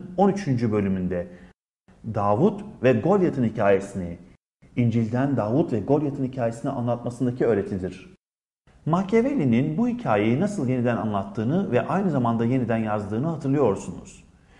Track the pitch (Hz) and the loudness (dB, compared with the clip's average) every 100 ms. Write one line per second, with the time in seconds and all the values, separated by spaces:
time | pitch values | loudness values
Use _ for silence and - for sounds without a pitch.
0 | - - 202 196 143 117 117 104 98 95 | -4 2 2 2 -2 0 0 0 0 -2
1 | 90 90 87 - - _ _ _ _ _ | -2 -4 -6 -14 -20 _ _ _ _ _
2 | 117 110 101 107 202 208 - - 123 117 | -8 -2 2 4 2 0 -8 0 2 4
3 | 156 202 170 131 110 117 101 98 - 98 | 2 2 2 0 -2 2 4 4 0 -8
4 | 87 87 - - _ _ - 123 120 117 | -8 -10 -16 -20 _ _ -8 0 2 2
5 | 110 123 139 120 104 135 170 110 98 151 | 0 0 0 0 0 0 0 0 2 2
6 | 147 139 127 131 117 120 143 120 120 120 | 0 -4 -6 -2 -4 -4 -6 -4 -2 -2
7 | 123 120 127 123 131 101 95 95 92 - | -4 -4 -2 0 2 2 0 -4 -6 -8
8 | - - _ _ _ _ _ _ 147 175 | -18 -20 _ _ _ _ _ _ 0 0
9 | 196 226 269 285 135 117 156 160 247 233 | 2 2 2 2 2 2 2 0 -2 -2
10 | 127 104 110 127 208 202 127 127 120 113 | 0 2 2 2 0 -2 -2 0 0 0
11 | 110 104 98 - 110 175 185 120 - 175 | 0 -2 -4 -4 0 0 0 0 0 0
12 | 196 143 117 113 117 131 113 113 110 107 | 0 0 0 2 2 0 0 -2 -2 -2
13 | 98 110 160 160 139 143 120 92 - - | -2 -2 -2 -2 0 2 2 2 -4 -12
14 | - - - _ _ | -16 -20 -20 _ _